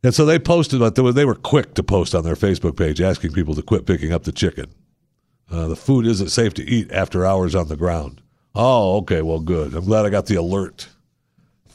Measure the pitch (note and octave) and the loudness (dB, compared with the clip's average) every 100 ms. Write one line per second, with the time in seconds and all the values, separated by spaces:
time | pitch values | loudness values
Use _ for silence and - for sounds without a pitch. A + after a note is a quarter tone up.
0 | B2+ B2 D3+ D#3+ - E3+ D#3 C3+ A#2 G#2 | 2 4 4 4 2 2 2 2 2 4
1 | B2+ B2 C#3+ G#2+ - C#3+ A2+ - - G2+ | 2 4 2 0 0 0 0 -4 0 0
2 | E2 F#2 E2 D#2 G#2 F2 F2 C#2+ E2 D2+ | 2 -2 -2 0 0 0 -2 -2 -2 0
3 | F#2 F#2 E2+ D2+ D2+ D2+ - F#2 - E2+ | 0 0 -2 -4 -2 -4 -2 -2 0 -2
4 | D#2 E2+ - - F#2 - C2 - _ _ | 0 -4 -4 -2 -2 -2 -14 -16 _ _
5 | _ _ _ _ _ E2+ E2 E2 - C3 | _ _ _ _ _ -6 -4 -4 0 2
6 | A2+ G#2+ G2 - A2+ - C#2 A#2 G2+ F#2 | 2 0 0 0 0 -2 -2 -2 -2 -4
7 | F#2+ F#2+ F#2 F#2+ F#2 F2+ D#2 D2+ F2 E2 | -2 0 0 0 0 -2 -4 -4 -2 -2
8 | C#2+ C2 _ _ _ - A#2+ B2+ G2 F#2 | -6 -14 _ _ _ -2 2 2 2 0
9 | F2+ F2 D#2+ D#2+ D#2+ E2+ D2 D2+ F2+ G#2+ | 0 -2 0 -4 -2 -2 -2 -6 0 2
10 | G#2 G2 F2+ G2 E2+ F#2+ F#2 - - _ | 2 0 0 -2 0 -2 -4 -10 -20 _
11 | _ _ _ _ _ _ _ | _ _ _ _ _ _ _